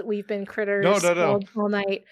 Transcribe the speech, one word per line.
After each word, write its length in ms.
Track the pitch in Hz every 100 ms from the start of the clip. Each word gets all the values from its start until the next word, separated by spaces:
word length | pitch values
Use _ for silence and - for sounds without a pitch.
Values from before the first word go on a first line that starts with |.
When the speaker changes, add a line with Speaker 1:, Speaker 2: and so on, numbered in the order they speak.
| 214
Speaker 1:
we've 220 | 208 202
been 180 | 208 196
critters 380 | - 202 202
Speaker 2:
No, 140 | 190 202
no, 140 | 175
no. 120 | 175 160
Speaker 1:
all, 120 | 202 196 220
all 60 | 208
night. 340 | 202 196 196 -